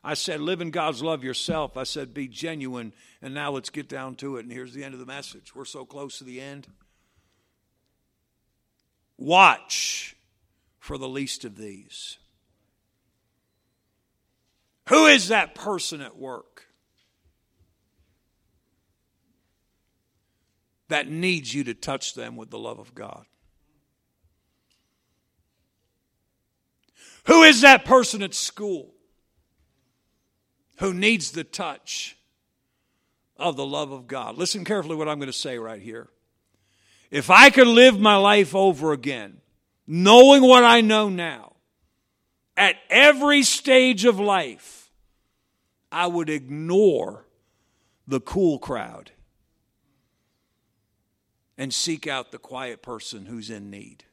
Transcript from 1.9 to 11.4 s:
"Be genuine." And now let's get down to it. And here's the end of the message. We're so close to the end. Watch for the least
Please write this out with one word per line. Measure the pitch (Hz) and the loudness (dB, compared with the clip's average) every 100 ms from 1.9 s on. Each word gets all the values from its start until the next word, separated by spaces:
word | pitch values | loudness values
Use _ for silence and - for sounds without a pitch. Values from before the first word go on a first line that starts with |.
| 156 131 | -14 -14
"Be | 127 131 | -16 -16
genuine." | 110 160 156 131 123 113 _ _ _ | -14 -14 -12 -14 -14 -16 _ _ _
And | 131 | -18
now | 139 147 | -12 -10
let's | 139 - | -10 -12
get | 151 131 | -18 -16
down | 139 131 120 | -16 -16 -16
to | 139 127 | -16 -16
it. | |
And | 117 | -16
here's | 120 127 | -20 -20
the | 127 | -20
end | 135 | -20
of | 127 | -20
the | |
message. | 127 139 - - _ | -20 -20 -20 -20 _
We're | 131 | -20
so | 135 147 | -20 -20
close | 127 143 139 - | -20 -20 -18 -20
to | |
the | 127 127 | -20 -20
end. | 139 143 - _ _ _ _ _ _ _ _ _ _ _ _ _ _ _ _ _ _ _ _ _ _ _ _ _ | -20 -20 -20 _ _ _ _ _ _ _ _ _ _ _ _ _ _ _ _ _ _ _ _ _ _ _ _ _
Watch | 131 180 185 120 - - - - - _ _ _ _ _ _ _ | -2 4 4 2 -8 -10 -10 -12 -16 _ _ _ _ _ _ _
for | - 143 | -16 -14
the | 131 | -12
least | 135 135 - | -12 -12 -12